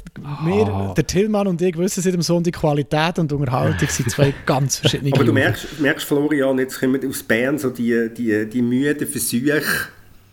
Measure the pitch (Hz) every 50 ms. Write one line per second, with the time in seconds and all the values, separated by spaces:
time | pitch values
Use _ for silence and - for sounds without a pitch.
0 | - - - - - 147 143 143 156 165 190 208 220 202 196 196 196 196 95 -
1 | 147 - 151 180 208 220 208 202 202 196 175 160 180 185 165 160 180 208 - 202
2 | 165 190 180 175 156 165 170 175 170 180 - - - 156 147 147 143 - - 151
3 | 156 170 175 - 170 139 147 143 147 123 131 131 147 151 156 - 151 - - -
4 | 131 123 - - 143 143 139 - - - - 127 139 131 - - - 139 - -
5 | 135 139 135 139 131 117 - 131 143 175 110 - - - - - 147 135 156 -
6 | - - 151 143 147 147 151 143 135 135 135 127 131 131 - - 131 131 131 135
7 | 131 135 131 - - - 110 113 123 135 151 139 - 127 123 - 117 117 117 117
8 | 117 113 113 - 120 110 104 107 110 110 117 127 120 120 123 127 143 147 147 147
9 | 139 - - 120 - - - 120 135 143 147 147 143 - - - - - - -
10 | - - - - - -